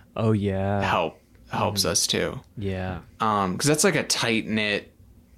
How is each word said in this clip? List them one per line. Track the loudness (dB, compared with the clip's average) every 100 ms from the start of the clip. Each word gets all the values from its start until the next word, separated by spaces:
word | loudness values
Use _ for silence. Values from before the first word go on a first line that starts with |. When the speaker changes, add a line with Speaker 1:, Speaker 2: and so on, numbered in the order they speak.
| -10 -2
Speaker 1:
Oh, | 2
yeah. | 2 2 0 0 0
Speaker 2:
help, | 0 0 -2 -6 _ -20 -10
helps | -2 -2 0
Speaker 1:
Mm-hmm. | 0
Speaker 2:
us | 0 0
too. | 0 -2 -6 -12 -8
Speaker 1:
Yeah. | -6 -4 -6 -8 -12 -4
Speaker 2:
Um, | 0 2 2 0
'cause | 2
that's, | 4
like, | 2 2
a |
tight-knit | 0 -2 0 0 -2 -2 0 -2 -4 -16 -20 -20 -20